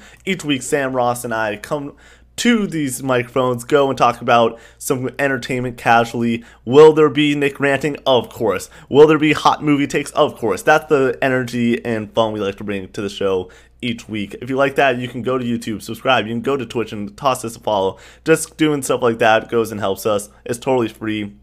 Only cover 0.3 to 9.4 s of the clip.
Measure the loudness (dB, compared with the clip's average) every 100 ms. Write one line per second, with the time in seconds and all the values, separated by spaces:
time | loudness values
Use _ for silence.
0.3 | -6 -4 -4 -2 -2 -2 -2 -2 -2 -4
1.3 | -4 -4 -6 -6 -8 -8 -16 -20 -20 _
2.3 | -2 0 2 0 -4 -6 -6 -2 -2 0
3.3 | -2 0 -2 0 2 2 2 0 0 2
4.3 | 4 4 0 -12 _ -4 -4 -4 -4 -2
5.3 | -2 -4 -6 -6 -4 2 4 4 -2 -2
6.3 | -2 -6 -14 2 8 10 8 4 2 0
7.3 | 2 -2 0 0 0 -2 -4 2 2 0
8.3 | -2 -2 -2 -6 -16 0 6 8 6 2
9.3 | 2